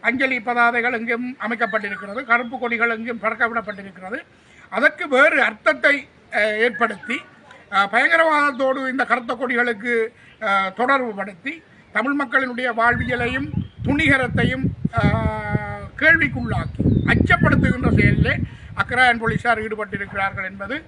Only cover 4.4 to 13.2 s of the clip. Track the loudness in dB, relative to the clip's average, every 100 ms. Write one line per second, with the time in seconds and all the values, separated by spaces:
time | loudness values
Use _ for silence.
4.4 | _ -20 -6 0 0 0 0 4 6 6
5.4 | 2 2 0 2 2 2 -4 _ -6 0
6.4 | 0 2 0 2 -2 -2 -6 -8 -8 -20
7.4 | -20 -20 -2 0 2 4 4 4 4 4
8.4 | 2 2 0 0 -2 -2 0 0 -2 -6
9.4 | -2 0 0 -2 -2 -2 -2 -8 -20 -8
10.4 | 0 0 0 -2 2 2 0 -6 -10 -8
11.4 | -12 -12 -18 -20 -8 -4 -2 -2 0 0
12.4 | 0 -2 -4 2 2 2 -2 -2